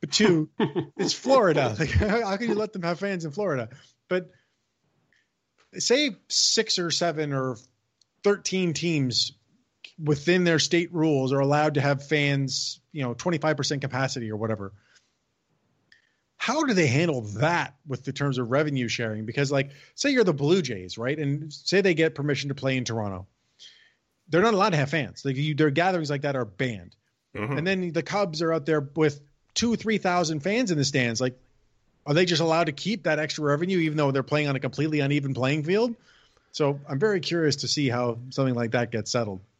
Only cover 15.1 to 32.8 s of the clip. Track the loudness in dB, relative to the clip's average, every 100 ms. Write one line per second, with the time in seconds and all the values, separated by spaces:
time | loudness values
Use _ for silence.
15.1 | _ _ _ _ _ _ _ _ -20 _
16.1 | _ _ _ -2 0 2 4 4 4 2
17.1 | -2 -4 -2 0 0 -2 -8 -10 -10 -8
18.1 | -4 -2 -2 0 2 2 0 -2 -2 -4
19.1 | -4 -6 -2 0 0 -2 -8 -20 -4 0
20.1 | 4 2 2 4 2 2 -6 -10 -6 -4
21.1 | -2 -2 -2 -4 -10 0 2 4 4 2
22.1 | 0 -4 -2 -4 -4 -2 -2 -2 -4 -4
23.1 | -8 -12 _ _ _ -20 _ _ _ _
24.1 | _ _ 4 4 4 4 2 2 0 -2
25.1 | -6 -4 -2 -2 2 2 4 2 2 -2
26.1 | -2 -2 -2 -4 -4 -6 -6 -14 _ _
27.1 | _ _ -8 -6 -2 0 -2 -2 -4 -4
28.1 | -2 -2 -2 -2 -2 0 -2 -2 0 0
29.1 | 0 _ _ _ -2 0 0 0 0 2
30.1 | 0 0 -2 -2 -2 0 0 0 0 0
31.1 | 0 -2 -4 _ _ _ _ _ _ 0
32.1 | 2 4 2 2 2 0 -2